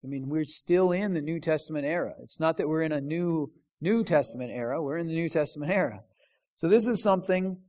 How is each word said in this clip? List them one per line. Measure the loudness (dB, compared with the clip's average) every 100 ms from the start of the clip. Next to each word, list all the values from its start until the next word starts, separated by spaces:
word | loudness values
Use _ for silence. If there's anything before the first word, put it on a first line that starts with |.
I | -8
mean, | -8 -4
we're | -2
still | -2 -8 2 4 4
in | 4 0
the | -2
New | -2 -4
Testament | 0 0 0 -4
era. | -2 -2 -4 -6
It's | -18 -2
not | 0 0
that | 0
we're | 0
in | 0
a | -2
new, | -2 -2 0 0 -2 _ _ _
New | 0 0
Testament | 4 2 2 -6 -8
era. | -4 -4 -2
We're | -4 -4
in | -4
the |
New | -2 0
Testament | 0 -2 -4 -2
era. | 0 0 -4 -18 _ _ _ _
So | _ 4
this | 4 4
is | 0
something | 2 2 2 0 0 -6